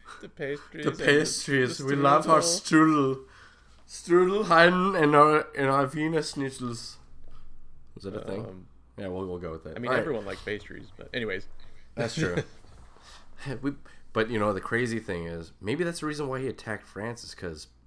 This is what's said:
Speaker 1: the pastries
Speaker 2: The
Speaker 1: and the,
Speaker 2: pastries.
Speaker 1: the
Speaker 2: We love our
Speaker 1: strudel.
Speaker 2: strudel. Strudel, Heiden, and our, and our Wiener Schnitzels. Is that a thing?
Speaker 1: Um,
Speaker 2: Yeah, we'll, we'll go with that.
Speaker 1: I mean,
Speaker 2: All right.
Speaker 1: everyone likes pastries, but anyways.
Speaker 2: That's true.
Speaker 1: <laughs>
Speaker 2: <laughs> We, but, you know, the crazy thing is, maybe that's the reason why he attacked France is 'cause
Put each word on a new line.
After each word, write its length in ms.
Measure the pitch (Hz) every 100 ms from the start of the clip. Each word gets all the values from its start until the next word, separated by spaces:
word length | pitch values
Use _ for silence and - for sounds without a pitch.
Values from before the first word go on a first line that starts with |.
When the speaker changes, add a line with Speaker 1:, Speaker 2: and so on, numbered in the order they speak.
| - -
Speaker 1:
the 80 | -
pastries 540 | - 139 143 - 165
Speaker 2:
The 60 | 147
Speaker 1:
and 60 | -
the, 60 |
Speaker 2:
pastries. 720 | 147 143 156 - - 139 127 -
Speaker 1:
the 60 |
Speaker 2:
We 100 | 139
love 320 | 139 139 151 156
our 140 | 156
Speaker 1:
strudel. 760 | 170 180 - 160 156 151 135 131
Speaker 2:
strudel. 80 | - - - _ _ - -
Strudel, 580 | - - 175 185 202 190
Heiden, 520 | 165 175 180 190 185
and 160 | 147
our, 320 | 147 151 151 -
and 140 | - 135
our 160 | 135 135
Wiener 340 | 147 156 160
Schnitzels. 760 | 151 147 135 131 123 117 - - - - - - - - - - - -
Is 60 |
that 100 | 98
a 60 | 98
thing? 200 | - 98 107
Speaker 1:
Um, 200 | 95 90 - - -
Speaker 2:
Yeah, 120 | 95
we'll, 180 | 92 95
we'll 120 | 90
go 120 | 85
with 120 | 80
that. 120 | 78 80
Speaker 1:
I 20 |
mean, 120 | 123
Speaker 2:
All 40 |
right. 60 | 127
Speaker 1:
everyone 240 | 156 117
likes 160 | 98 95
pastries, 460 | - 104 - 69 - -
but 140 | -
anyways. 340 | 123 110 92 - - - - - -
Speaker 2:
That's 180 | 117
true. 220 | - 92 156
Speaker 1:
<laughs> 80 | - - - - - - - - - - 135
Speaker 2:
<laughs> 140 | 117
We, 120 | 135 143 - - -
but, 140 | 113 113
you 80 | 113
know, 140 | 104
the 80 | 95
crazy 400 | - 117 123 113
thing 260 | 104 87 82
is, 260 | 85 82 -
maybe 240 | 98 143
that's 160 | 170 170
the 60 | 151
reason 220 | 151 139
why 100 | 131
he 60 | -
attacked 400 | - - 104 -
France 380 | 95 110 117
is 100 | -
'cause 340 | - 90 78 - _